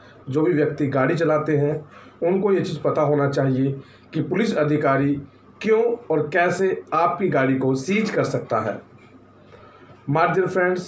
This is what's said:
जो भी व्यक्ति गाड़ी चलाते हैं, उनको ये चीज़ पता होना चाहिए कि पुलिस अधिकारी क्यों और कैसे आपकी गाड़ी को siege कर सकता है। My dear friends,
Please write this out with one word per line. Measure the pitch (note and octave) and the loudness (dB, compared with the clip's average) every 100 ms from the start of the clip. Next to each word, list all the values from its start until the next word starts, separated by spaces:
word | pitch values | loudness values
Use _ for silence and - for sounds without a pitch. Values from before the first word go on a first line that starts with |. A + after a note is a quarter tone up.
| - - - | -20 -18 -6
जो | C3+ | 0
भी | F3+ | 2
व्यक्ति | D3+ D3+ D3 C#3 | 2 0 0 -2
गाड़ी | C3 C3+ | 2 0
चलाते | E3 D#3 D3+ D3+ D3 | 2 0 0 0 0
हैं, | C#3+ D3+ - - - - | 0 -2 -8 -20 -20 -4
उनको | E3+ F#3+ G3 | 0 2 2
ये | F#3 | 0
चीज़ | - D3+ | -2 -4
पता | - D#3+ | -2 0
होना | C#3+ D3 C#3+ | 2 2 0
चाहिए | C#3+ C3+ B2+ C3+ C3+ - - - | 0 0 0 -2 -4 -12 -20 -8
कि | D#3+ | -6
पुलिस | - F#3+ A3+ D3+ | -2 -2 0 0
अधिकारी | D3 D3 D3 C3+ C#3+ C#3+ - - - - | 0 2 2 2 0 -2 -6 -18 -20 -6
क्यों | G#3 A3 A#3 A#3 - | 0 2 2 -2 -2
और | D#3+ D3 | -2 0
कैसे | F#3 F3+ F3+ F#3+ - - | 0 0 2 0 -2 -2
आपकी | D#3 E3+ - F#3 | 0 0 0 0
गाड़ी | C#3+ C3 C3 | 2 2 2
को | C3 | 0
siege | C3 - G#3 G#3 | 0 0 0 0
कर | E3 | 0
सकता | C#3 B2+ - A2+ | -2 -2 -2 -2
है। | G#2 G2 - - - - - - - - - - - - - | -2 -6 -12 -20 -20 -20 -20 -20 -20 -20 -20 -20 -20 -12 -4
My | D3+ E3+ | 0 2
dear | E3+ F3+ | 2 0
friends, | F#3 F3+ F3+ | 0 0 0